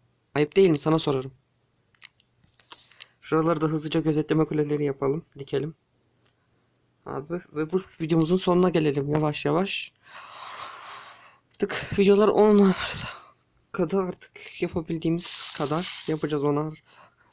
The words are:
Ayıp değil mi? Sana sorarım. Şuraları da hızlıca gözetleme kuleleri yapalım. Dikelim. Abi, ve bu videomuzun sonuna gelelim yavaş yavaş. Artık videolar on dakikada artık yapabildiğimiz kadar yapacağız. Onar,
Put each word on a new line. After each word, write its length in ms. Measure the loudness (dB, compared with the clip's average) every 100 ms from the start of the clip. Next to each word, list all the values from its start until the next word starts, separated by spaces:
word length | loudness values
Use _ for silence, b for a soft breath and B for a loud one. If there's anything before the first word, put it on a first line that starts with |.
| _ _ _
Ayıp 220 | -2 2 4
değil 140 | 4
mi? 80 | 4
Sana 200 | 2 2
sorarım. 340 | 2 -2 -4 -14 _ _ _ _ _ _ -20 _ _ _ _ _ B B B B B B
Şuraları 400 | -4 0 0 0
da 60 | 0
hızlıca 340 | -2 -4 -2
gözetleme 440 | 0 0 0 0
kuleleri 400 | 2 0 0 -2
yapalım. 400 | -2 -2 -2 -2 -6 -16
Dikelim. 360 | -6 -4 -4 -10 _ _ _ _ _ _ _ _ _ _ _ _ -12
Abi, 340 | -12 -8 -10 -8
ve 200 | -6 -4
bu 100 | -4 -6 -8
videomuzun 360 | 0 2 2 2
sonuna 320 | 2 4 4
gelelim 420 | 2 2 0 0
yavaş 300 | 0 0 -2
yavaş. 480 | 0 0 0 -4 -10 _ B B B B B B B B B B B B B B _
Artık 460 | -6 -4 -4 -2 2
videolar 300 | 6 6 6
on 300 | 6 6 8
dakikada 1400 | 6 4 -4 -8 -12 -14 -20 _ _ _ _ -4 -2 0
artık 600 | -2 -6 -16 -20 -18 -6
yapabildiğimiz 920 | -6 -4 -4 -4 -2 -2 -4 -10 -10 -6
kadar 460 | -4 -2 -4 -8 -6
yapacağız. 360 | -4 -4 -2
Onar, 380 | 0 0 -4 -8 b b b b b